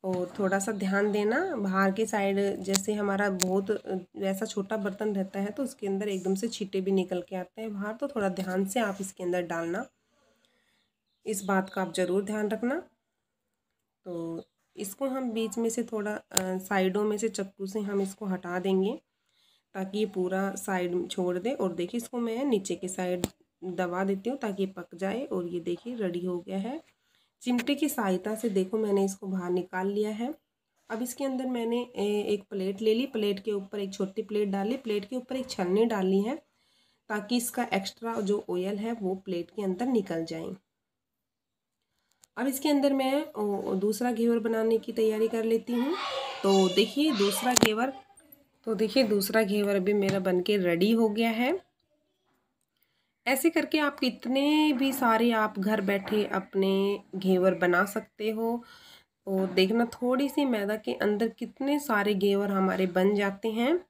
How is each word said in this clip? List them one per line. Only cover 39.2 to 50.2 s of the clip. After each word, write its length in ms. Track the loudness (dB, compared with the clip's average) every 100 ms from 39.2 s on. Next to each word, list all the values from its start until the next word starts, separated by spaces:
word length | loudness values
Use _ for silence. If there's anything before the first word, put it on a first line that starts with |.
| -4 -6 -6
के 120 | -4
अंदर 220 | -4 -2 0
निकल 400 | 0 0 -4 -4
जाए। 300 | -6 -8 -12 _ _ _ _ _ _ _ _ _ _ _ _ _ _ _ _ _ -4
अब 100 | -4
इसके 220 | 0 2
अंदर 240 | 4 4
मैं, 320 | 2 2 0 -2
ओ, 400 | -4 -2 -2 -2
दूसरा 380 | 0 0 0 0
घेवर 280 | 2 2 2
बनाने 380 | 2 0 2 2
की 140 | 0
तैयारी 360 | 0 2 4 0
कर 160 | 0
लेती 300 | 2 0 2
हूँ। 220 | 0 0 -2 -2 -4 -6 -2
तो 260 | 4 6 6
देखिए 420 | 4 2 2 2
दूसरा 420 | 4 2 2 2
घेवर, 400 | 4 4 2 0 -4 -18 -20 -20 _ _ _ -4
तो 80 | 0
देखिए 280 | 2 4
दूसरा 400 | 4 4 2 2
घेवर 320 | 2 2 2 2
अभी 180 | 4
मेरा 260 | 4 4
बनके 380 | 2